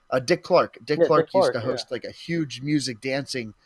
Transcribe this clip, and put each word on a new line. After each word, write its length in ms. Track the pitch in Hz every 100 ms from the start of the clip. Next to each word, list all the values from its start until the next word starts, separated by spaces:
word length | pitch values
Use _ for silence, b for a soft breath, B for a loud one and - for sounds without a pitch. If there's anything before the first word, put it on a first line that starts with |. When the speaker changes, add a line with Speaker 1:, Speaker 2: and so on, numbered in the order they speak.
| b
Speaker 1:
uh, 100 | 127
Dick 220 | 123 170
Clark. 380 | - 175 110 -
Dick 140 | - 151
Speaker 2:
Yeah, 60 |
Dick 40 | 160
Speaker 1:
Clark 180 | 156 160
used 60 |
Speaker 2:
Clark, 220 | 190 175
Speaker 1:
to 60 | 127
Speaker 2:
yeah. 60 | 117
Speaker 1:
host, 260 | 123 -
like, 120 | 120
a 80 | -
huge 500 | 101 - 170 151 120
music 380 | 143 151 135 113
dancing 540 | 135 135 131 131 113 -